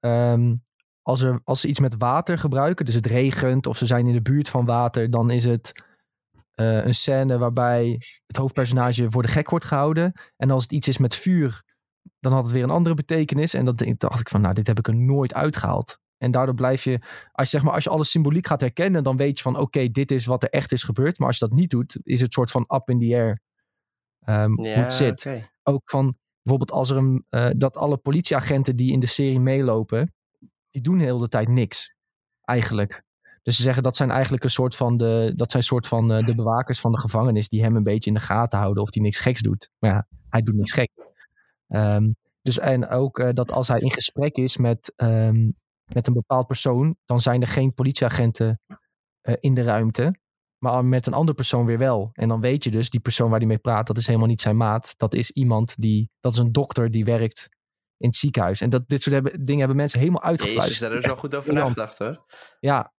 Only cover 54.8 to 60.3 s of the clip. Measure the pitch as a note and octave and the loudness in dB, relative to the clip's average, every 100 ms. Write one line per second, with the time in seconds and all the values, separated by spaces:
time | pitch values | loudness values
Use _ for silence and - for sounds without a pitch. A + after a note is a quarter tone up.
54.8 | - - A2 - A#2 - B2+ A2 A#2 - | -4 -4 -2 0 -4 -2 0 2 -2 -2
55.8 | A2 G#2+ G#2+ _ B2+ A#2 A#2+ A#2 C#3 - | 0 0 -2 _ -4 0 2 2 -2 -2
56.8 | A#2 A2 A2 A#2 A2+ - - _ _ _ | -2 0 0 0 -2 -6 -20 _ _ _
57.8 | _ _ B2 A#2 D3 B2 F2+ G2 B2 B2 | _ _ -2 0 -2 0 0 0 0 0
58.8 | A#2+ C#3 - C#3 C3+ - C3+ C#3+ C3+ C3+ | 0 -4 0 0 0 -4 -2 0 2 2
59.8 | C#3+ A#2+ D3 F3 - | 0 0 2 0 0